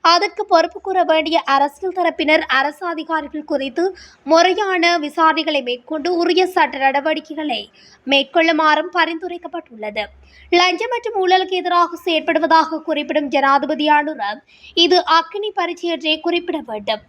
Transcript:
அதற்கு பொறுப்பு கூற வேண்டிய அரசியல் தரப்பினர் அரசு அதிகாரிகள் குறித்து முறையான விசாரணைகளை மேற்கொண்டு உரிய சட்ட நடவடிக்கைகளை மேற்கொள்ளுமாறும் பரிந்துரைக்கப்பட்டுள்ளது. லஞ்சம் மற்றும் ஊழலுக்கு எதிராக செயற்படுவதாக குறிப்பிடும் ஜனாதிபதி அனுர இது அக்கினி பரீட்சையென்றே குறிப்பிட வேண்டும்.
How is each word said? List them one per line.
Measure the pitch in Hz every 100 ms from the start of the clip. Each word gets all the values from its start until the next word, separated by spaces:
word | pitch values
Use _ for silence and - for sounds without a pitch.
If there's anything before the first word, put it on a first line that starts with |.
| 330
அதற்கு | 349 381 - 427
பொறுப்பு | 339 339 - 392
கூற | 370 320
வேண்டிய | 320 311 320 - 277
அரசியல் | 285 - 370 359
தரப்பினர் | 339 320 302 320 320 262
அரசு | 285 294 349
அதிகாரிகள் | 320 311 320 294 302 302
குறித்து | 294 269 339 370 370 - _ -
முறையான | 320 359 370 392 359 339 349 294
விசாரணைகளை | - 320 320 311 294 247
மேற்கொண்டு | 247 - 311 311 349
உரிய | 349 349 370 370
சட்ட | 302 277 269
நடவடிக்கைகளை | 277 294 311 311 302 302 220 208 _ _ _ -
மேற்கொள்ளுமாறும் | 277 269 349 330 311 311 302 349 359
பரிந்துரைக்கப்பட்டுள்ளது. | 320 330 359 349 349 339 - 220 214 208 208 - _ - - 349
லஞ்சம் | 359 349 466 480
மற்றும் | 453 427
ஊழலுக்கு | 370 370 370 370
எதிராக | 349 349 339 330 370
செயற்படுவதாக | 320 311 320 320 320 302 320 311
குறிப்பிடும் | 294 294 294 285 277
ஜனாதிபதி | 277 277 269 311 302 294
அனுர | 294 294 202 220 _ _ - - 330
இது | 359 349 330
அக்கினி | 330 403 427 392
பரீட்சையென்றே | 349 349 339 320 311 311 330
குறிப்பிட | 349 349 311 240
வேண்டும். | 214 208 214